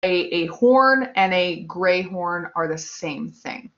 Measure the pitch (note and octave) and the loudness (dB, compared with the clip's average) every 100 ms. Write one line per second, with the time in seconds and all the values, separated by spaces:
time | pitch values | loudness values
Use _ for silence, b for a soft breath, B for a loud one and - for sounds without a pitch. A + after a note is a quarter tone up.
0 | F#3 F3+ F3 E3+ E3 - A#3+ B3+ C4 C4+ | 2 0 0 -2 -4 2 4 6 6 4
1 | B3+ - F#3+ F#3 F3+ E3 E3 F3 F#3 F3+ | 0 0 2 2 0 -2 -8 -2 2 2
2 | F#3 F#3 F3 F3 E3+ - E3 D#3+ - - | 0 -6 -4 -6 -6 -4 -4 -4 -10 -10
3 | E3 C#3+ D#3 - - - - | -10 -8 -10 -12 -14 -14 -16